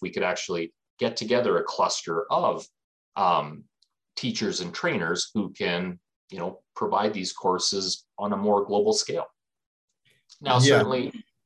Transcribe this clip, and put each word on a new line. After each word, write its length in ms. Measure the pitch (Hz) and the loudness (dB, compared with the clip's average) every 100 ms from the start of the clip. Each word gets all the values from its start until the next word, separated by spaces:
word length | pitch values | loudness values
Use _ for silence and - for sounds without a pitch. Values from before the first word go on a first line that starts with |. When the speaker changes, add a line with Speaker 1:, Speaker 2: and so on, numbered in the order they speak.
Speaker 1:
we 80 | 90 | -8
could 120 | 92 | -2
actually 480 | 95 - - 87 80 - _ - | -2 -2 -4 -4 -4 -10 _ -4
get 180 | 120 - | -4 -2
together 400 | 110 123 113 87 | 0 0 2 0
a 60 | |
cluster 680 | - - 90 - 82 82 - | 0 0 0 0 -4 -4 0
of, 360 | 156 101 - - _ _ _ _ - | 0 0 -2 -8 _ _ _ _ 0
um, 480 | 92 80 73 78 - _ _ _ _ - | 2 2 0 -10 -20 _ _ _ _ -6
teachers 460 | 127 - 104 85 | -4 -2 -2 -2
and 120 | 87 | -6
trainers 580 | - 175 123 82 90 - | -4 -2 -2 -2 -2 -4
who 160 | 107 98 | -4 -6
can, 460 | - 95 87 92 90 _ _ _ | -4 -2 -2 -4 -8 _ _ _
you 80 | 95 | -8
know, 240 | 87 - _ - | -8 -8 _ -6
provide 380 | 107 98 107 | -2 0 0
these 200 | 104 92 | -2 -6
courses 720 | - 95 90 - 98 95 - - - | -2 0 0 0 -2 -2 -6 -10 -6
on 160 | 104 | -2
a 40 | 98 | 0
more 280 | 104 101 98 | 2 2 4
global 280 | 101 107 | 2 4
scale. 320 | 107 - - - _ _ _ _ _ _ _ _ _ _ - | 2 0 -4 -6 _ _ _ _ _ _ _ _ _ _ -10
Now, 140 | 143 123 | 2 6
Speaker 2:
Yeah. 220 | 139 123 | 8 6
Speaker 1:
certainly, 480 | 127 127 - - - _ | 4 0 -2 -8 -18 _